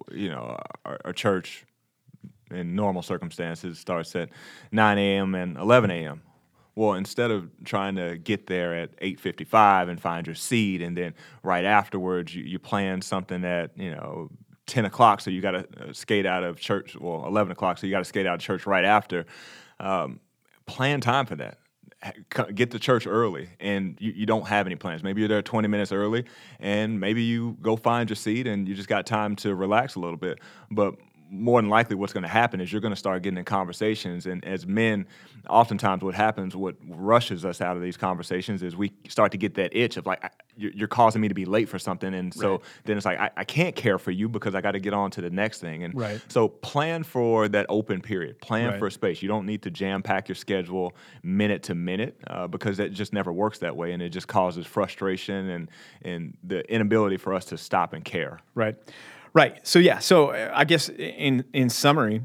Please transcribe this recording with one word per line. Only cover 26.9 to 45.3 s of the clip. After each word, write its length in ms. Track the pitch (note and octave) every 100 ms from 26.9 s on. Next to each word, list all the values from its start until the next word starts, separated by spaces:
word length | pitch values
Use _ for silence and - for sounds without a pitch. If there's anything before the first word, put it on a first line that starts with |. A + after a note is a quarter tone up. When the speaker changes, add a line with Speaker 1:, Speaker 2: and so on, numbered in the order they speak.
| A2
Speaker 1:
maybe 240 | F#2+ A2+
you 360 | A#2 A#2 A#2 A2
go 160 | A2 A2
find 320 | A#2+ A#2+ A#2
your 80 | G#2+
seat, 300 | - A2+ B2+
and 200 | G#2 F#2+
you 80 |
just 140 | G2 G2
got 180 | G#2 F2+
time 300 | A2 G#2 G2+
to 180 | G#2+
relax 420 | F#2+ F#2+ G#2+ C3+ -
a 40 |
little 160 | F2 E2+
bit. 220 | F#2 D2 - - -
But 240 | G#2 G2+ - _ _ D2+
more 300 | F#2+ A2+ A#2+
than 80 | G#2
likely 240 | G#2+ A#2
what's 180 | G2+ G2
gonna 140 | G2+ F2+
happen 340 | G#2 A#2+ F#2+
is 120 | F2+
you're 80 | G#2
gonna 160 | A2 G2
start 260 | G2+ F#2
getting 160 | F#2+ F#2
in 60 |
conversations. 840 | F2+ G2+ F#2 F2 G#2+ G#2+ G2 F2 F2
And 180 | F2+
as 220 | - F#2+ F2
men, 400 | G2+ A2+ G#2+ F#2+ - - - -
oftentimes 540 | G#2+ A#2 G2+ G#2 F#2+
what 100 | G2 F2+
happens, 400 | G#2+ G#2+ F#2 F2+
what 180 | F#2+ D#2+ D#2
rushes 560 | E2+ F#2+ A#2+ A#2 F#2
us 160 | F2+ F2
out 160 | F2+ F2+
of 60 |
these 120 | F2+ F2
conversations 680 | F#2+ F2+ F2 F#2 F#2 G2
is 100 | F2
we 180 | E2+ G2+ - -
start 220 | - G#2
to 80 | G2+
get 160 | G2+
that 180 | F#2 F#2 G#2+
itch 200 | A#2 -
of 100 | F2+
like, 180 | F#2
"I, 60 | F#2+ - _ -
you're, 160 | G2+
you're 160 | G2+ G#2
causing 320 | - A#2+ A#2
me 60 | G#2+
to 60 |
be 100 | F#2+
late 240 | F#2 G#2 G#2+
for 100 | F#2+
something." 340 | - F#2 F#2+
And 200 | F#2+ F2+
so 160 | F2 G#2
Speaker 2:
Right. 100 | F#2+ - -
Speaker 1:
then 140 | - G#2
it's 100 | G2
like, 140 | F2+
"I, 100 | G#2 -
I 80 |
can't 320 | F#2+ - F3 -
care 200 | A2+ F#2+
for 140 | -
you 180 | F#2+ A2
because 280 | A2+ G#2+ F#2+
I 40 |
gotta 200 | G2 G2+
get 120 | G2
on 200 | G2+ G2+
to 80 | F#2+
the 100 | F2